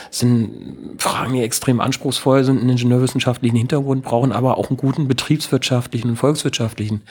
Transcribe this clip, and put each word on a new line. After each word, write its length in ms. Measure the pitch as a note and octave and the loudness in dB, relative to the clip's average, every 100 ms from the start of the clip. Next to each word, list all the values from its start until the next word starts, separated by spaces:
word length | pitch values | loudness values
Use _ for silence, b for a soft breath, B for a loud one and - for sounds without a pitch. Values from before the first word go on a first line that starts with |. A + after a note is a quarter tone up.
| B | B
sind 880 | - A#2+ A#2+ G#2+ - - - - - | 0 2 2 0 -6 -16 -14 -14 -6
Fragen, 340 | - - C3 | -4 -2 -2
die 80 | B2+ | -2
extrem 400 | A2+ - - A#2+ | -2 -2 0 2
anspruchsvoll 640 | - - C#3 - C3+ C3+ C3 | 0 -2 -4 -2 2 4 4
sind, 160 | C3+ | 2
einen 80 | B2 | 2
ingenieurwissenschaftlichen 880 | B2 A#2+ B2 B2+ C3 - A2+ A#2 A#2 | 2 4 2 2 0 -2 0 0 0
Hintergrund 460 | B2 D3 C#3 C3+ | 0 0 0 -2
brauchen, 280 | - A#2 C3 | 0 0 2
aber 260 | G#2 B2+ - | 2 2 0
auch 120 | - | -2
einen 80 | C3 | -2
guten 320 | C3+ C3+ C3+ | 0 0 0
betriebswirtschaftlichen 1040 | B2 - D#3 - C3 - B2 A#2 A#2+ A#2+ | 0 0 -2 0 -2 0 -2 -2 -4 -2
und 40 | A2+ | 2
volkswirtschaftlichen 840 | C3+ D3+ C#3+ - A2+ - G#2+ G#2 B | 2 2 -2 -2 -4 -4 -4 -4 B